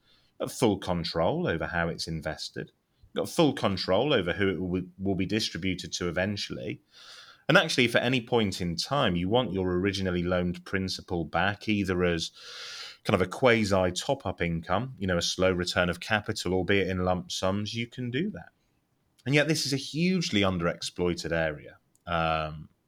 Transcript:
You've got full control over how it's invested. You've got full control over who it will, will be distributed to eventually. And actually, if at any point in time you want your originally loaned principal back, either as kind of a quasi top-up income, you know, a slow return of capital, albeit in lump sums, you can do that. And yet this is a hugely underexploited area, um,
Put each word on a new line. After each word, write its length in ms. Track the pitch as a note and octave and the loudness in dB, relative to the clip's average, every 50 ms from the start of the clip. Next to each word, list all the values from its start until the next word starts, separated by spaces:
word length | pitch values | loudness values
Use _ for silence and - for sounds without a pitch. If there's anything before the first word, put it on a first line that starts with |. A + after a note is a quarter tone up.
| _ _ _ _ _ _ _ - | _ _ _ _ _ _ _ -8
You've 100 | - C3 | -8 -8
got 80 | - | 0
full 220 | - - A2 G2 F#2+ | 2 4 4 4 2
control 680 | - F#2 F2+ E2+ E2 - - E2 E2 G2 C#3 E3+ F3+ | 0 -2 -2 -2 -2 -2 0 2 2 2 2 0 0
over 200 | B2+ E2+ D#2+ D#2+ | 0 0 -2 -2
how 220 | D#2 E2+ E2+ E2 E2+ | -2 -2 -2 0 -2
it's 180 | - - - | -2 -4 -6
invested. 640 | - D#2+ D#2+ - D#2 D2+ - - - - - - - _ _ _ _ _ _ - - - | -6 -6 -6 -4 -6 -6 -6 -10 -10 -10 -10 -12 -12 _ _ _ _ _ _ -20 -8 -6
You've 120 | - - | -6 -4
got 60 | - | -2
full 220 | - - E3 C#3 B2+ | 2 4 4 4 4
control 600 | - - G#2+ F#2+ F2+ - - F#2 G2+ C3 D3+ C#3+ | 2 0 0 0 0 0 2 2 4 4 4 2
over 200 | A2 E2+ F2 E2 | 2 2 0 0
who 160 | F#2+ G2+ G2 | 2 2 2
it 100 | F2+ D#2 | 2 0
will, 220 | F#2 F2+ F2 F#2 F2+ - - | -2 -2 -2 -2 -4 -6 -8
will 180 | - F#2+ G2 F#2+ | -6 -2 -2 0
be 120 | F2 F#2+ | 0 0
distributed 680 | F2 G#2 A2 - - - E2+ F2+ F#2+ F2 D#2+ - D#2+ - | 0 0 -2 -2 -4 -4 -4 -4 -4 -4 -4 -6 -8 -6
to 160 | - F2+ F2 | -4 -4 -2
eventually. 720 | D#2 F2+ F#2+ G2+ G2+ G2 - - - - - - B2+ - _ _ _ - - - - - - - - _ _ | 0 0 0 -2 -2 -4 -6 -8 -8 -8 -8 -8 -8 -10 _ _ _ -20 -20 -20 -20 -20 -20 -20 -20 _ _
And 100 | - - | 4 4
actually, 280 | G3+ E3 D#3+ - C#3 B2 | 4 4 4 2 2 2
if 100 | A#2 - | 4 4
at 80 | - A2 | 2 2
any 180 | A#2+ C3 B2+ | 2 2 0
point 380 | A2+ - B2 A#2 A2 F#2+ F#2 - | 0 0 2 2 2 2 0 -2
in 160 | F#2 F2 E2 | -4 -4 -2
time 400 | E2 - - C3+ D3 C3+ G2+ F2 | -4 -4 -2 0 0 2 2 2
you 140 | F2 F2 F#2 | 0 0 2
want 240 | A2 B2 B2+ - F2+ | 2 2 2 0 0
your 140 | F#2+ F#2 F2+ F2+ | 0 0 0 2
originally 460 | F2+ F#2+ G2+ F#2+ G2 F#2+ F#2 F2+ F2+ F2 | 2 2 0 0 0 -2 0 0 0 0
loaned 420 | F2+ F2+ F2+ F2+ F2+ F2 - - | 0 2 2 0 0 -2 -4 -6
principal 580 | - - F#2+ F#2+ F#2 - - - - F#2+ E2+ D#2+ | -6 -4 -4 -2 -4 -6 -8 -8 -6 -4 -4 -4
back, 460 | - - E2 F2+ G2+ G#2 - - A2 | -2 0 0 0 0 -2 -2 -2 -2
either 340 | G#2+ G2+ G2 F2+ F#2 F2+ F2+ | 0 0 0 0 2 2 2
as 280 | F2 E2+ E2 E2 - - - - - - - - - - - - - - - - | 2 2 0 -2 -6 -8 -14 -18 -16 -16 -14 -14 -14 -14 -14 -14 -16 -16 -8 0
kind 100 | - G#2+ | 2 2
of 80 | F2+ | 2
a 80 | F#2 F2+ | 2 0
quasi 640 | - - C3+ B2 A#2 A2+ G#2+ F#2+ G2 F#2+ F#2 F2+ | 0 4 6 6 6 6 4 4 4 4 4 2
top-up 500 | F2+ - - - C3+ C3 - A#2 G#2 - | 2 -2 -2 -2 -4 -2 -4 -6 -4 -2
income, 540 | F2 E2+ E2+ E2 E2 - F2+ G2+ B2+ C3+ B2+ | -2 -2 -2 -2 -2 -2 -2 -2 -2 -4 -6
you 80 | F#2 G2 | -4 -2
know, 120 | F#2 F2+ | 0 0
a 40 | E2+ | 0
slow 300 | E2 - - - F#2 F#2 | 0 0 0 2 4 4
return 380 | F#2 F2 F2 - - F#2+ F2 F2 | 4 2 0 0 2 2 2 2
of 100 | E2+ - | 0 -2
capital, 540 | - - A2 G#2 - - A2 - - F#2 F#2 | -2 -2 -2 0 0 -2 -6 -4 -2 0 0
albeit 340 | F#2 F#2 F#2 G2+ G2 F#2 | 0 2 2 2 2 2
in 180 | F2+ F#2 F#2 F2+ | 0 0 0 0
lump 260 | F2+ F2+ F2+ F2+ - | 0 0 -2 -4 -6
sums, 420 | - - F#2 F#2 G2 G#2 G#2 G#2 A2+ | -6 -2 -2 0 0 -2 -4 -4 -6
you 120 | A#2 A#2 | -6 -8
can 240 | A#2 - - B2+ A#2+ | -8 -8 -8 -8 -4
do 200 | A#2+ C3+ F#3 G#3+ | -4 -4 -4 -4
that. 180 | - E2+ - - _ _ _ _ _ _ _ _ _ _ _ _ _ _ - | -6 -10 -14 -18 _ _ _ _ _ _ _ _ _ _ _ _ _ _ -2
And 100 | B2 C#3 | 2 2
yet 120 | D3 C#3+ D3+ | 4 4 4
this 160 | D#3 D3+ - | 2 0 0
is 80 | - C#3 | -2 -2
a 40 | |
hugely 640 | C3+ C3+ - - D3+ F3 F3+ F#3 F3+ E3+ - G#2 G2+ | -4 -4 -4 -2 0 2 2 2 2 0 0 2 2
underexploited 920 | G2+ F#2+ F#2 E2+ E2+ E2+ D#2+ - - - - - F2 F2+ E2+ F2 - D#2 | 4 4 2 2 0 0 0 -2 -6 -8 -4 0 0 0 0 -2 -2 -2
area, 460 | E2 E2 D#2+ D#2 D2+ C#2+ - - - - _ _ _ _ _ | 0 0 0 0 -2 -6 -10 -18 -20 -20 _ _ _ _ _
um, 600 | F2 F2 E2 E2 D#2+ D#2+ D#2+ D#2 D#2 D#2 D#2 D2+ - _ _ _ | -2 0 0 2 2 0 0 -2 -4 -8 -12 -14 -16 _ _ _